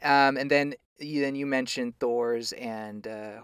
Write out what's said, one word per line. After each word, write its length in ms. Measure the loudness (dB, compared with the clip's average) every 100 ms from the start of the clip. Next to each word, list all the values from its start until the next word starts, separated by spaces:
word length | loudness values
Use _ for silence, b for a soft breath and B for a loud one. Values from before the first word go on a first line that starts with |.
Um, 320 | 4 6 6 4
and 140 | 2
then 240 | 2 2 -6 _ -16
you, 220 | -4 0
then 140 | 0
you 120 | 0 -2
mentioned 520 | -2 -2 -4 -4 -2
Thor's 540 | 0 0 0 -2 -4
and, 520 | -8 -8 -8 -8 -10 -10
uh, 360 | -10 -12 -14